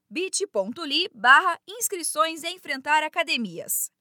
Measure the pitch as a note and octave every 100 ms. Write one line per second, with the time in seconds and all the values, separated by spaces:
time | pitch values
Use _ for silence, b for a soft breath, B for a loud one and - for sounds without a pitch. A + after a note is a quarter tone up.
0 | _ G#3+ F#4 - G4+ G#3 F#3+ B3+ D#4 D4
1 | F#4 A#3+ A3+ C#4+ F#4 E4+ - A4+ - F4+
2 | D4+ D4 D#4+ E4 D4 F4+ D#4+ C4+ D4 D4+
3 | D#4 E4+ E4 D4 G#3+ E3 - - - _